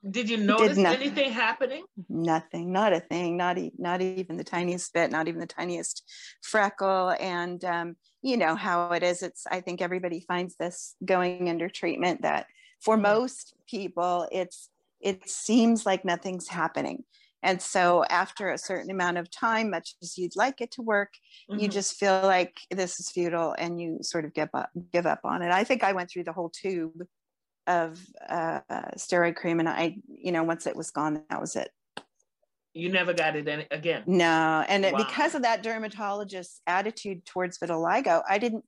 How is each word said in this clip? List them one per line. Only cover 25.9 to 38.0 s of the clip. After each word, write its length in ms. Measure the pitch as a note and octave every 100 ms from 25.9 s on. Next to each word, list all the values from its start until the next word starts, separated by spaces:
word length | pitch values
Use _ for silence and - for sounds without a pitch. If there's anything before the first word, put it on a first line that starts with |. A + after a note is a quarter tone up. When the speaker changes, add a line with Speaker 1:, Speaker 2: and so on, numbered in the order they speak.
Speaker 2:
went 160 | F#3+ F3+
through 140 | F3+
the 100 | E3+
whole 180 | E3 E3+
tube 520 | - F#3+ F3+ D#3+ D#3+ F3 _ _ _ _ _ -
of, 340 | F3 E3 E3 F#3 - -
uh, 320 | F3 E3 D3+ - - - -
steroid 400 | - F3 E3+ E3
cream. 240 | F3+ E3
And 80 | E3
I, 280 | - E3 F#3+ -
you 240 | - F3+
know, 100 | E3+
once 240 | E3 E3 -
it 100 | -
was 140 | D#3+
gone, 340 | - D3+ D3+ D3+
that 100 | -
was 160 | - -
it. 140 | - _ _ - _ _ _ _ _ _ _
Speaker 1:
You 140 | D#3+ F3
never 220 | F#3 F3
got 240 | E3+ D#3 D#3
it 100 | D3
any, 180 | D3+ D3+
again? 340 | D3+ E3 D3 C3
Speaker 2:
No. 580 | F3+ E3+ D#3+ D#3+ D#3 -
And 160 | G3
it, 80 | F#3+
Speaker 1:
Wow. 40 | -
Speaker 2:
because 360 | A3 - D#4
of 80 | E4
that 200 | A#3+ A3
dermatologist's 960 | A3 A3+ A3 G#3 G#3 G3+ G3+ F#3+ F3 - -
attitude 600 | F3+ G3+ A3+ G#3 F#3 -
towards 320 | F#3 F3+ -
vitiligo, 640 | E3+ E3 E3 G#3